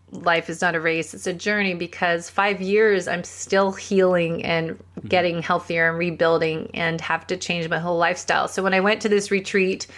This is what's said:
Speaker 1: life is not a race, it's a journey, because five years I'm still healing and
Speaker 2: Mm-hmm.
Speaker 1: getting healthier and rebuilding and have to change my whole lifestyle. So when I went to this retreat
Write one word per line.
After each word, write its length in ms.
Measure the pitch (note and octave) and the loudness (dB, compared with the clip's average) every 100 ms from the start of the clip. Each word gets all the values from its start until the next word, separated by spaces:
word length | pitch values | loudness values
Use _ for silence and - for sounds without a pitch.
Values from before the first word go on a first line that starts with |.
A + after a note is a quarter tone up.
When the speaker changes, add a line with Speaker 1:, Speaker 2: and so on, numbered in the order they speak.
| _ | _
Speaker 1:
life 380 | F#3 F3 E3 E3 | -4 0 0 -2
is 120 | E3 | -2
not 140 | F3+ E3 | -2 0
a 40 | |
race, 340 | E3 E3 D#3+ | 0 0 -4
it's 140 | F#3+ F#3+ | -6 -6
a 60 | |
journey, 400 | F3 G#3 G#3 G3 | -4 -2 0 0
because 560 | F3 F3 - F3 E3+ F#3 | -2 -6 -2 0 0 -2
five 320 | - G3+ G3 | 0 0 0
years 460 | F#3+ G#3 A3 G3 F3 | 2 4 6 4 0
I'm 160 | E3+ | -6
still 480 | F3 - - G3 G3 | -6 -14 0 2 2
healing 720 | F#3+ - G3 F#3 F3+ E3 E3+ - | -2 0 4 6 4 2 -2 -2
and 260 | E3 D#3+ F#3+ - - | -2 -2 -8 -14 -14
Speaker 2:
Mm-hmm. 100 | A2 | 0
Speaker 1:
getting 320 | F#3 F3 E3+ | 2 2 0
healthier 460 | D#3+ F3 - E3+ E3 | 0 -2 0 0 2
and 80 | E3 | 2
rebuilding 720 | F3 D#3+ E3 E3 D#3+ D#3 - | -2 2 2 4 2 -2 -6
and 260 | - E3 E3 | -4 -2 -2
have 260 | - E3 - | -2 -4 -4
to 100 | F#3 | -6
change 320 | - F3 E3 | -4 -4 -2
my 80 | D#3+ | -2
whole 180 | F3 E3+ | 0 2
lifestyle. 500 | E3+ F3+ - D#3+ C3+ | 2 0 0 0 0
So 160 | - | -2
when 100 | F#3+ | 0
I 60 | F#3+ | 2
went 220 | G3 A3 | 2 0
to 80 | A3 | 2
this 200 | G3+ G3 | 0 2
retreat 560 | G3 G3 G3+ F#3 F#3+ - | -2 0 0 0 -2 -8